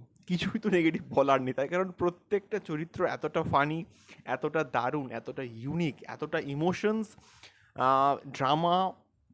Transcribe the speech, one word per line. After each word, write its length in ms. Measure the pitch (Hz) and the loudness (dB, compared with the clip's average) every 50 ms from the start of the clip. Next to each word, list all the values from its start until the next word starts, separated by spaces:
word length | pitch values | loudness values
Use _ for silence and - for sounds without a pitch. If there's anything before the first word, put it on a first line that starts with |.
| - - _ _ _ | -12 -18 _ _ _
কিছুই 320 | - 180 170 - 190 - 220 | -4 -2 -2 0 -2 -4 -2
তো 120 | - 214 | 0 2
নেগেটিভ 320 | 190 175 160 160 160 - - 127 | 2 4 4 2 0 -2 -6 0
বলার 340 | 123 139 139 139 135 131 | 2 2 4 6 4 2
নেই, 120 | 127 127 - | 2 0 -2
তাই 140 | - 139 - | -2 -2 -2
কারণ 220 | 175 180 190 185 | 0 -2 -2 -4
প্রত্যেকটা 680 | 175 - 180 175 175 - _ _ 208 196 - - 214 196 | -2 -2 0 0 0 -2 _ _ -2 -2 -2 -4 -8 -8
চরিত্র 460 | - - 156 151 170 170 - - 180 | -6 -6 -6 -6 -6 -8 -4 -2 -2
এতটা 380 | 120 131 123 - 156 - 165 | -2 0 -2 -4 -2 -2 -2
ফানি, 420 | 160 - - 139 143 151 156 165 - - - - - - - - - | 0 2 2 2 2 2 0 -4 -6 -8 -14 -20 -20 -20 -20 -14 -6
এতটা 400 | - 127 - - 151 147 160 151 | -6 -4 -4 -2 -2 -2 -2 -2
দারুণ, 460 | 131 - 120 120 127 147 147 135 120 | 0 0 0 0 0 -2 -4 -4 -6
এতটা 320 | 113 113 - 123 127 135 | -8 -10 -10 -10 -10 -10
ইউনিক, 520 | 135 120 113 113 117 139 156 170 175 147 - - - - | -10 -10 -10 -10 -8 -4 -2 0 0 -2 -2 -6 -10 -14
এতটা 320 | 113 - 151 156 - 160 | -10 -8 -6 -4 -4 -4
ইমোশনস, 680 | - 143 139 143 160 180 175 - - 208 214 220 214 - - - - - - - - - - _ _ _ - | -4 -4 -4 0 0 0 0 2 0 0 0 -2 -4 -8 -12 -20 -20 -20 -20 -20 -20 -20 -20 _ _ _ -4
আহ, 540 | - 127 131 135 135 139 139 139 - - 143 | 0 2 4 4 6 4 4 2 0 -4 -10
ড্রামা, 640 | 123 - 135 131 147 160 170 175 175 185 190 185 - - _ _ _ _ _ _ | -4 -2 2 2 2 2 4 4 4 2 2 0 -4 -8 _ _ _ _ _ _